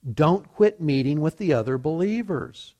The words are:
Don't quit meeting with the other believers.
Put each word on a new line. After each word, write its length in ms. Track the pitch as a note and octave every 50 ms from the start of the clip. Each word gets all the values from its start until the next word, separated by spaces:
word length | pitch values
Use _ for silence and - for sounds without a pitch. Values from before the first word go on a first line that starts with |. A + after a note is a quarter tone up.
| _ C3+
Don't 380 | A2 G#2 D3+ D#3 F3 G3 - - _
quit 280 | - G#3 G#3+ G#3 -
meeting 420 | E3+ D3+ C#3 C3+ C3 C3+ D3 D3+ D3+
with 160 | D#3+ - _
the 160 | A3 F3+ D3
other 220 | A#2+ A2 B2+ C3 C3
believers. 960 | B2+ D3+ D#3+ E3 F3+ G#3 G#3+ A#3 A#3 G3 F3+ C3+ - - - - - - _